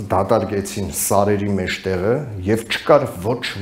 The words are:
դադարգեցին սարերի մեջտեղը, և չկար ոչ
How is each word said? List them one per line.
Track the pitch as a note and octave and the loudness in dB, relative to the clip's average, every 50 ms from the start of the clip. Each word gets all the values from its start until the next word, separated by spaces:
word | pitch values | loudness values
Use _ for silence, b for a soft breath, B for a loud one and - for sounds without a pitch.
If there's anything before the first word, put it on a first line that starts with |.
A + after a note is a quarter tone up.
| G#2+ G2+ | -4 0
դադարգեցին | G2 F#2+ G2 - A#2 A2 F#2+ G2 G#2 G2+ G2 - - G#2+ G2 D#2+ - | 0 2 2 4 2 2 2 0 -2 -4 -4 -4 -4 -6 -6 -4 -4
սարերի | - - - G#2+ G2 G2+ G2+ G#2 G2 G#2 G2+ G2+ F#2+ | -4 -2 2 2 4 4 4 2 2 0 0 0 -2
մեջտեղը, | F#2 F2+ - - - F#2+ F#2 F2+ F2+ G#2+ B2 D3 D3 B2 G#2+ F#2+ F2+ | -2 -2 -4 -4 -4 -2 -2 0 0 0 0 0 -2 -6 -8 -4 0
և | G2 A2 A2 - - | 0 0 0 0 -2
չկար | - - - - D#3 C#3+ C3+ - - F2+ F2 | -6 -2 4 6 6 6 6 2 -4 -4 -4
ոչ | A2 B2+ A#2+ - - - G2 | -4 -4 -4 -4 -8 -8 -6